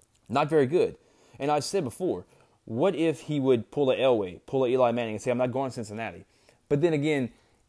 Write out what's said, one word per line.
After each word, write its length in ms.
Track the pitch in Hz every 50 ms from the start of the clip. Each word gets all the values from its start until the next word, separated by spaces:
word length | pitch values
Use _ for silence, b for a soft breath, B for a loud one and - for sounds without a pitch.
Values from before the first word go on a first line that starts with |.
| _ _ _ _ _ -
Not 200 | 110 139 156 147
very 180 | 160 151 135
good. 300 | 123 160 175 113 87 - - b b b b b b b b
And 120 | 135 147
I've 140 | 147 151 139
said 200 | - - 196 151
before, 400 | 117 - - 185 165 101 87 - b b b b b b b _
what 300 | - 113 120 160 196 165
if 280 | 135 165 165 143 -
he 160 | - - 151 143
would 320 | 131 135 127 113 104 -
pull 200 | - 147 143 131
a 60 | 120
Elway, 440 | 98 127 131 123 107 98 90 87 - -
pull 180 | - - 135 131
a 40 | 120
Eli 240 | 127 127 127 117
Manning, 220 | 117 120 117 110 107
and 80 | 101
say, 80 | - 127
"I'm 60 | 120
not 160 | 123 127 127
going 180 | 117 131 139 131
to 40 | -
Cincinnati"? 500 | 123 110 107 104 110 113 98 87 87 - b b b b b b b b _
But 100 | 147 143
then 140 | 165 170 156
again, 360 | 147 143 156 151 139 127 113 b b b b b b b